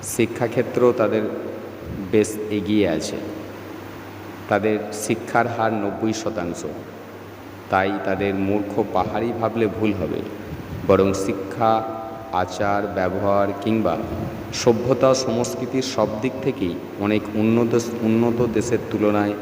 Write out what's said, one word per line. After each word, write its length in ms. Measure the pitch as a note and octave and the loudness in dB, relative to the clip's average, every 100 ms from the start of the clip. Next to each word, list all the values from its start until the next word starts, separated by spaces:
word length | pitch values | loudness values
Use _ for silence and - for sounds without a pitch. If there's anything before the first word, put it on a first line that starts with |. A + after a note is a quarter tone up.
| - | -6
শিক্ষাক্ষেত্রেও 760 | - A2+ - A#2+ C3 A#2 - B2 | 0 0 2 0 0 0 4 4
তাদের 300 | A#2 G#2+ G#2+ - - - - - - - - F#2+ | 4 2 2 -2 -4 -8 -10 -12 -12 -10 -8 2
বেশ 180 | A2 G#2 G#2+ G#2+ | 2 2 0 -4
এগিয়ে 360 | G#2 F#2 G#2+ F#2 | -2 2 2 4
আছে। 300 | D#2 - - - - - - - - - - - - - - - | 2 -2 -6 -8 -10 -12 -12 -12 -14 -14 -14 -14 -14 -14 -14 0
তাদের 280 | G#2 G#2+ G#2+ - | 2 4 0 -2
শিক্ষার 540 | - - A2 - A#2+ A#2 | -6 -2 -2 2 2 2
হার 260 | - A2 | 2 0
নব্বই 420 | G#2+ G2+ F#2+ A2 G#2+ | 0 -2 -2 -2 -2
শতাংশ। 380 | G#2 F#2 F2 E2 D2+ - - - - - - - - - - | -4 -4 -4 -6 -8 -10 -12 -14 -16 -16 -16 -16 -16 -16 0
তাই 200 | G2 F#2+ G2+ | 2 2 0
তাদের 280 | G2 F#2+ G2+ | -2 0 0
মূর্খ 380 | G2 G2 G#2 G2+ - G#2 | 0 2 0 0 -2 0
পাহাড়ি 360 | F#2 F#2 G#2+ A#2 A2+ | 0 0 0 -2 0
ভাবলে 260 | A2+ A2 G#2+ | -2 2 0
ভুল 240 | E2+ A2 | 2 0
হবে, 280 | G2 D#2+ D#2+ D#2+ - - - - - - | 0 -2 -4 -6 -10 -12 -12 -10 -8 4
বরং 220 | F#2+ G2 G2 | 6 6 2
শিক্ষা, 480 | - A2 - - A2+ A2 - - - - - | -2 -4 -6 2 4 4 0 -6 -8 -10 -4
আচার, 500 | F2+ F2+ - G#2 G2+ G2 | -2 -2 -2 0 0 0
ব্যবহার 540 | F#2 F#2 F#2+ G2+ G2+ G2+ G2 | 0 0 2 2 4 2 0
কিংবা 340 | A2 A2+ F#2 D#2+ - - - - - | 0 2 2 0 -4 -4 -6 -8 -8
সভ্যতা 540 | - B2+ A2+ B2 C3 C3+ | 2 4 4 2 4 4
ও 100 | C3 | 4
সংস্কৃতির 640 | - A#2 A#2+ - B2 C3 B2+ | 2 0 -2 -4 -2 -2 -2
সব 140 | - G#2+ A2 | 0 0 0
দিক 140 | C3 - | -4 -2
থেকেই 320 | C#3 B2 F2+ E2+ - - | -4 -2 -2 -4 -8 -2
অনেক 220 | G2+ G#2+ - | 2 2 0
উন্নত, 380 | G#2+ G#2+ A#2 A#2 A#2+ A#2 A2 | 0 4 4 4 2 0 -2
উন্নত 360 | A2 A2+ A#2 A#2 A#2 | 2 4 4 2 2
দেশের 260 | A2 - A2 - | 2 0 -2 0
তুলনায় 440 | G#2 G#2 G#2 G#2 G#2 | 2 4 4 2 -2